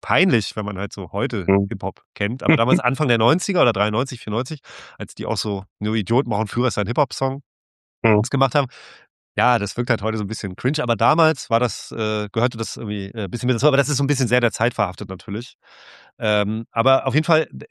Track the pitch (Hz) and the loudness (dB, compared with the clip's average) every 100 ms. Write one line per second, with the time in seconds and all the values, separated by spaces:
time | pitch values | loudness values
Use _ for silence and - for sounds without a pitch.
0 | - 120 185 120 - - 101 95 101 - | 0 2 4 2 0 -6 -6 -6 -8 -8
1 | 92 101 135 107 87 98 98 98 98 - | -8 -6 -4 -2 2 2 2 -4 -8 -10
2 | _ - 104 127 - 151 120 180 120 135 | _ -6 -4 -2 2 2 4 2 0 0
3 | 143 117 113 180 - 180 123 101 104 107 | 2 4 4 2 0 2 2 2 2 0
4 | 139 120 - 107 127 156 - - - - | -2 -6 -6 -4 -4 -10 -14 -20 -20 -14
5 | - - - 107 110 98 98 - 107 113 | -14 -8 -6 -4 -4 -6 -8 -8 -4 -2
6 | 98 120 120 104 107 120 127 - 98 127 | 0 0 2 0 -2 0 0 0 -2 0
7 | 139 - 135 139 - _ _ _ _ _ | 0 0 -4 -4 -10 _ _ _ _ _
8 | 113 107 110 131 131 147 131 - - - | 2 4 2 2 2 2 -2 -6 -20 -20
9 | _ _ _ - 117 120 98 - 120 113 | _ _ _ 0 2 2 0 -4 -2 -2
10 | 110 110 101 110 98 92 131 151 120 110 | -2 -4 -4 -6 -8 -4 -4 -2 -2 2
11 | 117 160 160 151 - 113 160 - - 127 | 4 4 4 0 0 0 0 -4 -10 -6
12 | 107 107 104 113 123 117 110 127 110 104 | -4 -4 -4 0 -2 -2 -8 -8 -8 -6
13 | 98 113 95 117 123 120 147 135 135 135 | -8 -8 -6 -4 -2 2 4 4 2 -2
14 | 139 131 120 123 117 - 117 - 92 90 | 0 0 2 2 2 2 0 0 -2 -4
15 | 98 92 - 104 123 - _ - - - | -10 -10 -8 -8 -8 -16 _ -20 -20 -20
16 | - - 110 104 104 110 117 117 120 135 | -20 -4 0 2 0 -2 -4 0 2 2
17 | 131 139 156 160 151 131 - | 2 0 2 2 0 -8 -14